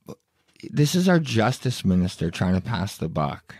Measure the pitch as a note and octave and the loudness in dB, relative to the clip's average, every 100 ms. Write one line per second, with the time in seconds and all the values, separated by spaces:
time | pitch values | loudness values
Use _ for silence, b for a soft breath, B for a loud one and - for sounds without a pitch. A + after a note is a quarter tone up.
0 | - - _ _ _ _ - C#3 D3 F3+ | -20 -20 _ _ _ _ -6 0 2 2
1 | F#3 F3 C3+ A2+ A2 - B2+ - F#2+ F2+ | 4 4 2 2 2 0 -4 -2 2 2
2 | F#2 - E2+ - F2+ F#2 G2 G#2 F#2+ - | 2 -2 -6 -2 0 0 0 -4 -4 -6
3 | E2 D#2 D2 - - - | -6 -2 -2 -4 -14 -20